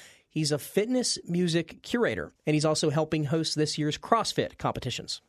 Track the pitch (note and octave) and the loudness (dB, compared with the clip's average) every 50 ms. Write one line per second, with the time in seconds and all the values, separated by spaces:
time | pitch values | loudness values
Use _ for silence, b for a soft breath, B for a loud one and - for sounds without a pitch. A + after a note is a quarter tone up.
0 | B B B B B B - D#3 D#3 C#3 D3+ C#3 - - - F#3+ G#3+ A#3+ B3+ B3+ | B B B B B B -4 -2 0 0 0 -2 -4 -2 0 0 0 2 0 0
1 | G#3+ - - - - - F3 F3+ F3+ E3+ D#3+ E3+ D#3+ - - - - - - A#3+ | 0 0 -2 -4 -4 -2 0 2 2 2 2 0 -2 -2 -10 -18 -8 -4 0 2
2 | G#3+ C#3+ G#2+ F2 D2+ - _ _ - D3+ D3+ D3+ D3+ D#3 D#3 - E3+ D3+ C3+ D#3+ | 2 2 0 -2 -4 -6 _ _ -2 0 2 2 4 2 2 2 2 2 2 2
3 | D#3 D3+ D#3+ D#3 D3+ C3 E3 E3 D#3 - - D3+ D3+ D3 - D3+ D3 D3+ D3 - | 0 2 0 0 0 2 0 0 0 0 0 0 0 0 0 -2 -2 -2 -2 -4
4 | - - - A3 - - - D3+ A2+ - - - - B2 - B2+ - B2+ - - | 0 2 2 2 2 0 0 -2 -2 -2 -4 -4 -4 -2 -2 -2 -6 -6 -6 -6
5 | - - - - _ | -8 -8 -10 -12 _